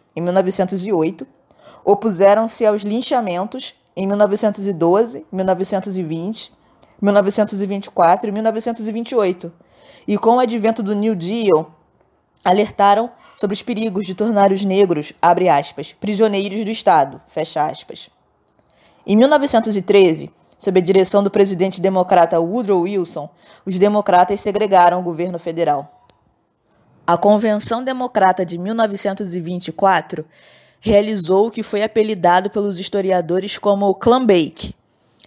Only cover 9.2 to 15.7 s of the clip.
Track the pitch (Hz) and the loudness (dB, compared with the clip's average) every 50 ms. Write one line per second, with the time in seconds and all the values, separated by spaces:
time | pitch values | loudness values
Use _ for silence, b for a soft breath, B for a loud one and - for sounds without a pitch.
9.2 | 202 185 185 - - 170 - _ b b b b b b b b b - 208 196 | 0 0 -2 -6 -10 -16 -16 _ b b b b b b b b b -4 -4 0
10.2 | - 226 240 254 254 220 240 220 202 226 226 247 202 196 214 202 214 226 214 170 | 2 2 4 4 2 0 -2 -2 -2 -2 -2 -2 -4 -4 -2 -2 -2 -2 -2 -4
11.2 | 165 180 226 233 220 190 160 156 170 - _ _ _ _ _ _ _ _ _ _ | -6 -6 -4 -2 2 2 2 2 0 -4 _ _ _ _ _ _ _ _ _ _
12.2 | _ _ _ _ - 180 185 208 214 208 - - 202 202 202 214 240 240 b b | _ _ _ _ 0 0 2 2 0 -2 0 2 4 4 4 2 0 -6 b b
13.2 | b b b - - 185 208 - - 247 226 214 226 220 180 202 190 185 185 - | b b b -6 -4 -4 -4 -6 -6 -6 -6 -4 -4 -4 -4 -6 -6 -6 -4 -4
14.2 | 214 233 214 202 196 196 196 190 202 190 185 202 202 180 - 151 143 - - - | -2 0 2 4 4 4 2 0 0 0 2 2 2 2 2 -4 -4 -8 -6 2
15.2 | - 175 170 175 180 170 147 143 139 - | 2 4 4 4 4 2 2 2 0 -4